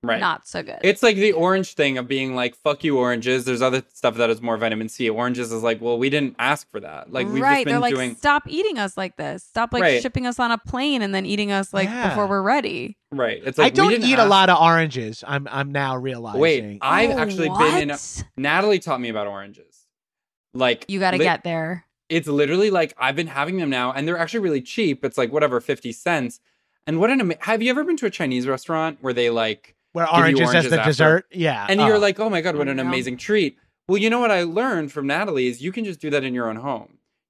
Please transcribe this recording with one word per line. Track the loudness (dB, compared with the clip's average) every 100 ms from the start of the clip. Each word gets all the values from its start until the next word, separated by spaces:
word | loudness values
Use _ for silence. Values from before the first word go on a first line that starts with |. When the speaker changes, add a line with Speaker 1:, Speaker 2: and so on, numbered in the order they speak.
Speaker 1:
Right. | -2 -2
Speaker 2:
not | -2 -4 -8
so | -12
good. | -10 -2
Speaker 1:
It's | 0 2
like | 2 4
the | 2
orange | 2 2 0 -2
thing | 0 0 0
of | -4
being | -4 -2 -2
like, | -4
"Fuck | -2 -4 -2
you, | 0 2
oranges. | 2 0 0 0 0
There's | 0
other | 2 0 -4
stuff | -2 -2 2
that | 0
has | 0
more | -2 -2
vitamin | -2 -2 -6
C." | -4 -2
Oranges | 0 -2 -2 -4
is | -2
like, | -2 -2
"Well, | -2 0
we | 0
didn't | 0 -2 -2
ask | -2 -2 -4
for | -14
that. | -12 -16 -10
Like, | -6 -4
we've | 0
Speaker 2:
Right. | 2
Speaker 1:
just | 2
been | 2
Speaker 2:
They're | 0
like, | 0
Speaker 1:
doing" | 0 -4
Speaker 2:
"Stop | -2 0 0 -2
eating | -4 -4 -2
us | -6 -6
like | -8 -8
this. | -10 -10
Stop, | -10 -4 -2
like, | 2
Speaker 1:
Right. | 2 2
Speaker 2:
shipping | 0 -4 -6
us | -2
on | -2
a | -2
plane | -4 -4 -2 -2
and | -2
then | -4
eating | -2 -2 -2
us, | -2 -2
like, | -2 -2
Speaker 3:
Yeah. | -2 -2
Speaker 2:
before | 0 0
we're | 0
ready." | 0 0 0 -8 -10 -14 _
Speaker 1:
Right. | -4 -2 -2
It's | -6 2
Speaker 3:
I |
Speaker 1:
like, | 2
"We | 4
Speaker 3:
don't | 4
Speaker 1:
didn't | 4 4
Speaker 3:
eat | 4
a |
Speaker 1:
ask." | 6
Speaker 3:
lot | 6 6
of | 6
oranges. | 6 6 2 -2 -8 -10 -6
I'm, | -6 -4
I'm | -6 -4
now | -2 -2 -4
realizing. | -6 -8 -8 2
Speaker 1:
Wait, | 2 2 -2 -4
I've | 0 2 2
Speaker 2:
Oh, | 0
Speaker 1:
actually | -2 -2 -2
been | 2 2 2
in | -2
a |
Speaker 2:
what? | -6 -10 -12 -12 -6
Speaker 1:
Natalie | -2 0 2 0
taught | 0 -4
me | -4
about | -6 -6
oranges. | -8 -14 -20 _ _ _ _ _ _ _ _ _
Like, | 0 0 0 -4
Speaker 2:
You | -2
gotta | 0 2
Speaker 1:
lit- |
Speaker 2:
get | 2 0
there. | -4 -6 -4 -8 _ _ _
Speaker 1:
It's | -4 0
literally, | 0 2 4 2
like, | 2 0 0
I've | -2 -2
been | -4
having | -4 -2 -2
them | -2
now, | 0 -2
and | -2 -4
they're | -2
actually | -2 -2
really | 0 -2
cheap. | -4 -2 -2 0
It's, | -4 -2
like, | 0
whatever, | 2 2 0
fifty | -2 -6 -6
cents. | -8 -2 -2 -4 -10 _ _ _ _ -6
And | 0
what | 2
an | 2
ama-, | 0 -4
have | -2 0
you | 0
ever | 0
been | 0 -2
to | -2
a |
Chinese | -4 -4 -2 -2
restaurant | -4 -2 -2 -2 -4
where | -4
they, | 0 0
like, | 2 0 -4 _ _ _
Speaker 3:
Where | -2 2
Speaker 1:
give |
you | 6
Speaker 3:
oranges | 6 4
as | 4
Speaker 1:
oranges | 4 4
Speaker 3:
the | 2
Speaker 1:
after? | 2
Speaker 3:
dessert? | 4 4 4 0
Yeah. | -2 -2 -2 0
Speaker 1:
And | 2
you're | 4 4
Speaker 3:
Oh. |
Speaker 1:
like, | 2 0
"Oh | 0
my | 0
God, | -2 -2
what | -2
Speaker 2:
Oh, |
Speaker 1:
an | -2
Speaker 2:
no. |
Speaker 1:
amazing | -2 -2 -4 -8
treat." | 0 2 2 -2 _ _ -2
Well, | 2
you | 2
know | 2
what | 2
I | 2
learned | 2 0 0 -2 -4
from | -4 -2
Natalie | -2 -2 0 0
is | -2
you | -8
can | -6
just | -8 -8
do | -2
that | -2
in | -2
your | -4 -4
own | -6
home. | -6 -8 -10 _ _ _